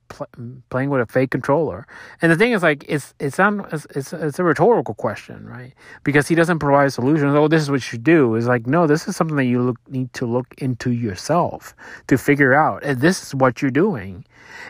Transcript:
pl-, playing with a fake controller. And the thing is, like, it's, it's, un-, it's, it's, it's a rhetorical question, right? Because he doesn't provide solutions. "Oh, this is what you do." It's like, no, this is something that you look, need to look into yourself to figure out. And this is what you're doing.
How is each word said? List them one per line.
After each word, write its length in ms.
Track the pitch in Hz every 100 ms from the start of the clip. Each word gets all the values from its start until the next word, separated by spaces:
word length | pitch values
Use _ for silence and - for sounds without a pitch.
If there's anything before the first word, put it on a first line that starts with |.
| _
pl-, 180 | - 139 - 120 131 _
playing 200 | 127 139
with 100 | 139
a 60 | 113
fake 240 | 131 131
controller. 560 | 147 - 143 139 90 - - - -
And 120 | 165
the 40 | 165
thing 140 | 233
is, 120 | 220
like, 200 | 165 147 -
it's, 260 | 151 - _
it's, 180 | 147 135
un-, 260 | 196 208 -
it's, 160 | 156 -
it's, 180 | 143 135
it's 260 | 170 156 139
a 40 |
rhetorical 500 | 180 151 185 214 123
question, 520 | 104 113 101 - 107 107
right? 260 | 117 123 _ - -
Because 240 | - 143 139
he 80 |
doesn't 240 | 165 165 165
provide 340 | 147 143 139
solutions. 400 | 131 127 156 143 147
"Oh, 100 | 151
this 160 | 160
is 80 | 143
what 220 | 139 -
you 60 | 120
do." 360 | 120 170 123
It's 120 | 110 120
like, 200 | 123 117
no, 220 | 165 165
this 180 | 151 -
is 80 |
something 220 | - 165 147
that 80 |
you 180 | 127 123
look, 160 | 123 117 _
need 240 | 131 127
to 120 | - 120
look 260 | 120 127 -
into 320 | 135 120 127
yourself 840 | 120 117 98 - 170 147 - - - - - -
to 100 | 135
figure 360 | - 143 139
out. 280 | 139 147 98
And 180 | 147 127
this 220 | 156 190
is 120 | -
what 280 | 135 131 120
you're 80 | 139
doing. 540 | 127 214 139 95 90 - _ - - -